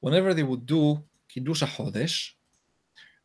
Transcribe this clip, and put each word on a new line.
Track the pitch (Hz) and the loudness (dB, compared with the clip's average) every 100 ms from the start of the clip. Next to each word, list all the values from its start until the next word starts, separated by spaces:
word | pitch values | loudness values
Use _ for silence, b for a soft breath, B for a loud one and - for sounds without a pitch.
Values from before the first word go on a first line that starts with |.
whenever | 127 165 190 | 2 2 4
they | 170 | 2
would | 139 127 123 | 0 -2 0
do | 156 147 151 - _ _ | 4 4 2 -4 _ _
Kiddush | - 131 160 | -8 -4 -2
HaChodesh, | 139 - 113 101 139 - - _ _ _ _ _ _ _ b b | -2 -4 -6 -4 -2 -4 -8 _ _ _ _ _ _ _ b b